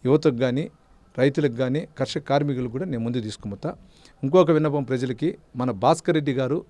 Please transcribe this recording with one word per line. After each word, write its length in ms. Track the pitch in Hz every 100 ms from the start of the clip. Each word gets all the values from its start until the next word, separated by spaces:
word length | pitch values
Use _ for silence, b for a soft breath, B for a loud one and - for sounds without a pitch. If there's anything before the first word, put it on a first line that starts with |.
యువతకు 300 | 127 147 156
కానీ, 340 | 120 127 127 170 _ _ _ _ -
రైతులకు 360 | 139 143 147
కానీ, 340 | 117 127 143 - -
కర్షక 220 | 135 151
కార్మికులకు 500 | - 143 147 127 123
కూడా 140 | 123
నేను 180 | 185 120
ముందు 180 | 113 123
తీసుకుపోతా. 540 | 107 - 104 101 160 - b b b _
ఇంకొక 280 | 135 180 170
విన్నపం 320 | 156 156 143
ప్రజలకి, 540 | 123 131 131 127 160 - _
మన 160 | 123 127
భాస్కర్ 440 | 101 123 165 -
రెడ్డి 180 | 156 143
గారు 320 | 131 127 147